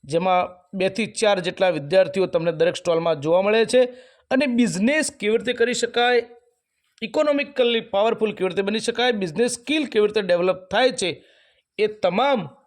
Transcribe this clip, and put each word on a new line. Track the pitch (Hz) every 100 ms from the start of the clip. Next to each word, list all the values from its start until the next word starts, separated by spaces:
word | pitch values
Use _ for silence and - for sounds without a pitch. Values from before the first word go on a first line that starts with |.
જેમાં | 143 165 185 180 175 - _ 196
બે | 185 190
થી | 214 -
ચાર | 214 196 175
જેટલા | 180 190 156
વિદ્યાર્થીઓ | 143 185 185 190 180 175
તમને | 165 156
દરેક | 170 -
સ્ટોલમાં | - 165 170 156
જોવા | 147 175 202
મળે | 220 220
છે. | 247 247 247 - _ _
અને | 262 285 240
બિઝનેસ | 233 165 220 302 294 -
કેવી | 208 226
રીતે | 208 247
કરી | 233 240
શકાય, | 233 240 240 240 233 - _ _ _ _ _ _
ઇકોનોમિકલી | 220 302 302 285 285 - 240 233 -
પાવરફુલ | 196 220 220 220 196
કેવી | 185
રીતે | 175 196
બની | 220 226
શકાય, | 233 247 220
બિઝનેસ | 185 156 240 240
સ્કિલ | - 311 294
કેવી | 220 208
રીતે | 214
ડેવલપ | 190 175 180 185 -
થાય | 202 262 254
છે, | 180 135 _ _ _ _ _ -
એ | 208 208
તમામ | 185 185 277 262 151 -